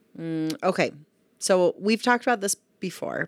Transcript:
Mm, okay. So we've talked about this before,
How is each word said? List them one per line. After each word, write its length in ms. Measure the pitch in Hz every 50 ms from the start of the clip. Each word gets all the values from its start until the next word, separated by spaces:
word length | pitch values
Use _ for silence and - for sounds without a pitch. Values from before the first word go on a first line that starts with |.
| _ _ -
Mm, 380 | - 165 165 165 160 156 160 156 - -
okay. 280 | 185 185 - 156 113 - 147 147 _ _ _ _ _ _ -
So 360 | - - 196 185 180 170 -
we've 240 | - 180 208 226 214
talked 220 | - 247 247 240 -
about 160 | 262 240 208
this 160 | 190 202 - - _ _ _ _
before, 480 | - 180 - - - - - - 160